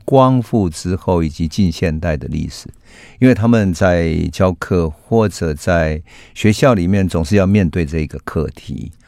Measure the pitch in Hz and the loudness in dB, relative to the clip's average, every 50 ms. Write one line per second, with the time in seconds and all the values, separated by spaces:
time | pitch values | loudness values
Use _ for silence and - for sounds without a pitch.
0 | - - 139 135 131 131 131 127 117 - - 113 98 87 80 - - 90 92 92 | -2 2 4 4 4 4 2 0 -2 0 0 0 0 0 -4 -6 -6 -6 -6 -4
1 | - - 92 85 82 78 76 - 85 78 - - 101 87 78 - 92 85 78 78 | -2 0 0 0 0 -2 -4 -4 -6 -4 0 0 0 0 0 -2 -2 -2 -2 -2
2 | 80 85 78 69 - 65 71 76 78 73 - - - - - _ _ - - - | -4 -4 -4 -4 -6 -6 -6 -6 -6 -8 -10 -14 -18 -20 -20 _ _ -20 -20 -20
3 | - - - - 123 131 120 95 110 117 120 113 101 95 85 - 98 92 90 87 | -20 -20 -4 2 2 2 4 4 2 2 4 4 2 0 0 2 2 2 2 2
4 | 85 80 80 82 82 82 82 - 95 92 90 - - - 101 87 82 78 76 - | 2 0 0 -2 -2 -4 -2 0 0 0 0 -2 -4 -2 0 0 0 -2 -6 -10
5 | _ _ 113 113 107 101 - - - 80 76 73 - 92 87 85 80 78 76 76 | _ _ 0 2 2 0 -2 -4 -4 -4 -4 -4 -2 0 2 2 2 0 -2 -6
6 | - - - - - - _ - - 107 107 - 151 139 120 98 85 90 101 101 | -8 -14 -20 -20 -20 -20 _ 0 0 0 2 4 4 4 4 2 2 0 2 0
7 | 92 87 - 85 82 76 107 101 92 95 101 107 95 78 - 92 82 71 80 80 | 0 0 0 -2 -2 2 2 2 4 4 4 2 2 2 0 -2 -4 -2 -2 -4
8 | 78 71 - - - - - 82 73 - - - - - 71 - - - - - | -4 -6 -8 -12 -14 -6 -4 -4 -4 -4 -8 -12 -14 -12 -12 -10 -12 -14 -16 -20
9 | _ | _